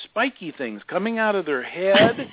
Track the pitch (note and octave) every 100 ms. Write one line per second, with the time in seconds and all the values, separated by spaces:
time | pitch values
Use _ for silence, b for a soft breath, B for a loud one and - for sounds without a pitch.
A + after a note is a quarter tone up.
0 | - G#3+ C4 - E3 - A#2+ G#2 - E3+
1 | G#3+ A3+ A3 G3+ D3+ C3+ A#2+ E3 F#3+ G3
2 | A3+ C4 C4